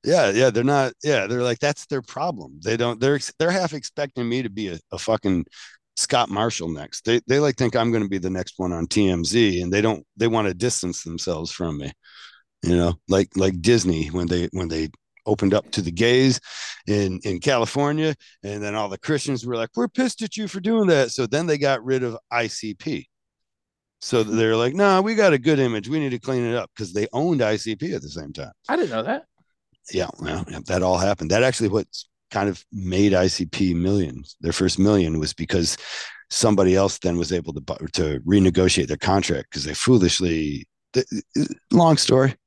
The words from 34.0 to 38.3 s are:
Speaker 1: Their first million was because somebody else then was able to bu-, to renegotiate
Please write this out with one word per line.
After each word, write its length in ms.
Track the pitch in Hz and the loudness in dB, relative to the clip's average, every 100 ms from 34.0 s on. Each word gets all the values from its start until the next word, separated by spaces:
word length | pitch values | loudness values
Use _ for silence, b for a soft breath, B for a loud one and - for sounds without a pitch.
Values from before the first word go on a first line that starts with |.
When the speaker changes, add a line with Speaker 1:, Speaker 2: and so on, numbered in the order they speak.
| 78 65 73 - | -2 -6 -18 -6
Speaker 1:
Their 120 | 80 | -4
first 260 | - 92 - | 0 0 4
million 400 | 98 104 82 80 | 4 4 4 0
was 140 | 76 | -4
because 440 | - 82 95 82 - B B B B B | -6 -2 0 0 -4 B B B B B
somebody 460 | - 117 101 92 92 | 0 2 4 4 4
else 220 | 98 - | 2 0
then 180 | 90 85 | -2 -2
was 140 | 85 | -2
able 200 | 90 78 | -4 -4
to 60 | 73 | -10
bu-, 260 | 67 71 80 | -10 -10 -6
to 260 | - 78 69 | -2 -2 -2
renegotiate 640 | 67 | 4